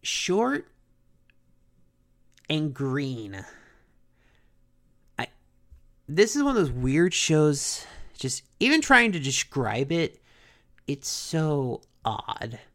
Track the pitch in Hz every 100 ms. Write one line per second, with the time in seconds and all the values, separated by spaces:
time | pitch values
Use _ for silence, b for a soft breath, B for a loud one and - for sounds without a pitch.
0 | - - - 185 240 285 - _ _ _
1 | _ _ _ _ _ _ _ _ _ _
2 | _ _ _ _ _ 156 151 131 139 135
3 | 139 123 104 98 95 B B B B B
4 | _ _ _ _ _ _ _ _ _ _
5 | _ - 113 _ _ _ _ - _ _
6 | - 156 208 294 285 247 160 123 127 143
7 | 180 - - 156 151 143 - - B B
8 | B B 131 - - _ 240 311 - 254
9 | 233 180 135 131 - 143 117 107 139 165
10 | 160 - b b b b b b - 143
11 | - - - 160 156 147 131 117 _ _
12 | - 107 - 113 117 117 -